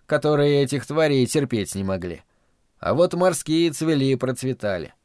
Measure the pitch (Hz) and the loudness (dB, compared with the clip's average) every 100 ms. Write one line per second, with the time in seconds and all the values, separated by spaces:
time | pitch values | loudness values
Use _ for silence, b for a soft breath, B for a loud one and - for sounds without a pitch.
0 | - 151 151 147 143 143 139 143 - 151 | -4 0 2 2 4 2 2 -2 -4 0
1 | 156 135 120 160 135 113 95 98 95 95 | 2 4 2 2 0 -2 -2 -4 -4 -4
2 | 87 80 - _ _ _ _ _ 85 123 | -6 -10 -16 _ _ _ _ _ -2 2
3 | 180 175 185 165 - 160 170 143 160 151 | 2 2 0 0 -2 0 0 0 0 0
4 | 135 131 127 123 127 123 104 92 71 - | 2 0 -2 -4 -6 -4 -4 -4 -8 -16